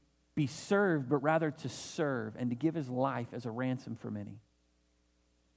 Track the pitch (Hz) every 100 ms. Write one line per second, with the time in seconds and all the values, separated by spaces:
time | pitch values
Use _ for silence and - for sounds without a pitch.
0 | _ _ _ - 139 - - 202 202 156
1 | 123 147 143 160 160 139 135 - - -
2 | 151 127 110 110 123 120 156 160 127 123
3 | 135 123 120 123 120 113 127 123 120 117
4 | 113 107 104 107 _ _ _ _ _ _
5 | _ _ _ _ _